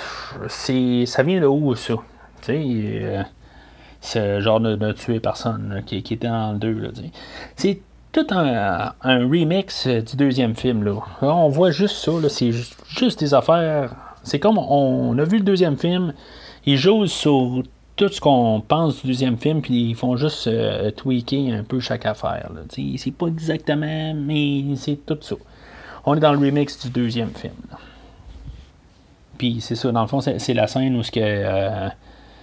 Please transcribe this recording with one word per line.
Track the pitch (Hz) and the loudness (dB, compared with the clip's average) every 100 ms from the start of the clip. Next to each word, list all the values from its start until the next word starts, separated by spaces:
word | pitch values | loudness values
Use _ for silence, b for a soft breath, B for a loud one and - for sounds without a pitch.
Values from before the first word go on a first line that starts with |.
| B B B - 90 | B B B -12 -10
c'est, | - - 127 127 123 123 | -10 -2 0 2 2 0
ça | - | 2
vient | 135 190 | 2 4
de | 143 | 4
où, | 139 147 | 4 2
ça ? | 117 - 113 - B B - | 0 -2 -6 -6 B B -16
Tu | - | -4
sais, | 143 | -4
euh, | 143 113 107 107 104 98 98 B B B B B B B | -2 -2 -2 -4 -4 -6 -6 B B B B B B B
ce | - 117 101 101 | -6 -2 0 0
genre | 107 110 | 2 4
de, | 113 104 | 2 0
de | 107 | -2
tuer | 104 - 113 | -4 -2 -2
personne, | 101 - 120 107 104 | -2 -2 -4 -4 -6
là, | 98 | -8
qui, | - 101 | -6 -8
qui | - | -6
était | 113 120 | -4 -2
dans | 113 110 | -2 -2
le | 104 | -2
deux, | 110 110 | -2 -2
là, | 110 | -6
tu | 120 | -10
sais. | 165 B B B B - | -14 B B B B -2
C'est | 196 196 - - - | -2 -2 -6 -20 -4
tout | - 311 | -2 0
un, | 190 147 117 101 87 - - | 2 2 2 0 0 -4 -4
un | 135 127 | 2 4
remix, | 127 170 156 185 190 - 139 | 4 4 4 2 -2 -4 0
euh, | 117 | 0
du | 110 | -2
deuxième | 131 139 131 120 | 0 2 2 0
film, | 117 127 113 | 0 0 0
là. | 104 101 - - | 0 -2 -6 -2
Là, | 135 | 0
on | 170 156 | 4 4
voit | 139 185 | 4 4
juste | 151 202 - | 4 0 0
ça, | - | -2
là, | 165 151 | 0 0
c'est | - 120 | 0 0
ju-, | 117 120 - - | 0 -4 -14 -12
juste | - 247 - | -2 0 0
des | 151 | 4
affaires. | 170 - 165 165 151 127 - B B | 4 6 4 4 0 -2 -8 B B
C'est | - 143 | -4 0
comme | 208 214 | 4 4
on | - 143 135 131 123 120 | 4 2 4 2 2 2
a | |
vu | 156 220 | 2 2
le | |
deuxième | 196 190 175 139 | 4 4 4 2
film, | 170 180 175 - B B B B | 0 0 -2 -6 B B B B
ils | - 139 | 0 4
jouent | 180 220 196 | 4 4 2
sur | - 151 139 123 127 123 - _ - | 0 4 4 4 -2 -6 -10 _ -2
tout | 202 | 0
ce | - | 2
qu'on | 151 131 117 107 - | 4 4 4 2 2
pense | 156 160 - | 2 2 0
du | 131 | -2
deuxième | 123 131 117 | 0 0 0
film, | 151 156 | 0 0
puis | 127 123 117 | 0 0 0
ils | 113 | 0
font | 123 | -2
juste, | 123 151 - 120 | 0 0 -2 -2
euh, | 113 110 104 104 | 0 0 0 -2
tweaker | 107 135 123 120 139 135 | -4 -2 -2 0 -2 0
un | 110 | -2
peu | 107 131 | -2 -4
chaque | - 117 113 | -4 -4 -4
affaire, | 107 - - - | -4 -4 -4 -8
là. | - 82 | -12 -12
Tu | - 139 | -8 -6
sais, | 131 | -4
c'est | - | -6
pas | - 170 | -4 -4
exactement, | 160 160 156 - 147 151 156 156 | -4 -4 -4 -2 -2 -2 -4 -4
mais | 156 143 151 147 139 139 135 | -4 -2 0 0 0 -2 -4
c'est | - 147 | -4 -6
tout | - 151 | -4 -6
ça. | - - - B B B B B - | -6 -10 -12 B B B B B 0
On | |
est | 151 | 4
dans | 151 | 4
le | 143 | 4
remix | 139 143 143 - | 4 2 0 -4
du | 123 | -6
deuxième | 123 117 120 110 | -2 0 0 -4
film, | - - - - | -6 -12 -14 -18
là. | B B B B B B B B B B - - _ _ - _ - | B B B B B B B B B B -20 -20 _ _ -20 _ -4
Puis | 123 117 | -2 -2
c'est | - | -4
ça, | 113 127 | -2 0
dans | 117 | 2
le | 110 | 2
fond, | 139 | 0
c'est, | 139 - | 0 -2
c'est | - | 0
la | 117 107 | 2 2
scène | 131 131 | 2 0
où | 123 | 0
ce | 113 | -2
que, | 117 | 0
euh, | 107 104 98 95 98 101 98 - B B B B | 0 0 0 0 -2 -2 -6 -8 B B B B